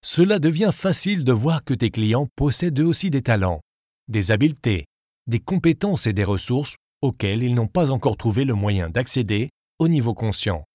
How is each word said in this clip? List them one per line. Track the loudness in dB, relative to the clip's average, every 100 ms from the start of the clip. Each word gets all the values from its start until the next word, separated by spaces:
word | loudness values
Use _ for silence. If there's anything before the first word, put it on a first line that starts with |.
cela | -4 2 2 4
devient | 2 2 0
facile | 0 0 0 0 0
de | 2
voir | 2 2 -2
que | -2
tes | -2 -2
clients | 0 0 0 -2 -2
possèdent | -2 0 0 0
eux | 0
aussi | 2 0
des | -2
talents, | 0 0 0 -4 -10 _ _ _ -6
des | -2 2
habiletés, | 2 2 0 -2 -2 -4 _ _ _ -4
des | -4
compétences | -2 0 2 2 0 0 0
et |
des | 0
ressources | 0 0 0 -2 -4 -12 _ _
auxquelles | -4 -2 -2 0
ils | 0
n'ont | 0 0
pas | 0 0
encore | 0 0 0
trouvé | 0 0
le | 0
moyen | 0 0 -2 -2
d'accéder | -4 -2 -2 0 -2 -4 _ _ _
au | 2
niveau | 2 0
conscient. | -2 -4 -2 -4 -4 -8